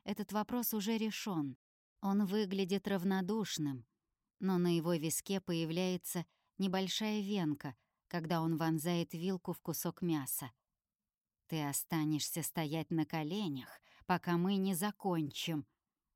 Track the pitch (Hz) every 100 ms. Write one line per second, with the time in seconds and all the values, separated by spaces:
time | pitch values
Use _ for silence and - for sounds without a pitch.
0 | - 208 208 208 208 247 226 214 196 226
1 | 220 - 214 170 143 123 _ _ _ -
2 | 196 202 196 214 196 196 185 196 - 196
3 | 196 190 185 220 190 - 147 131 - _
4 | _ _ _ - 190 180 175 170 160 170
5 | 156 - - 196 - 165 160 170 185 180
6 | - 180 165 _ _ - 190 185 185 -
7 | 214 214 196 202 160 147 147 - _ _
8 | - 175 160 170 165 160 165 160 165 175
9 | 170 165 180 185 - 170 - 156 170 -
10 | 175 156 131 - 131 _ _ _ _ _
11 | _ _ _ _ - 160 143 139 - 165
12 | 151 151 - 170 - - 151 160 151 160
13 | 147 165 151 196 185 135 - - _ -
14 | - 175 180 170 180 196 190 165 208 -
15 | 196 165 147 - - 156 - _ _ _
16 | _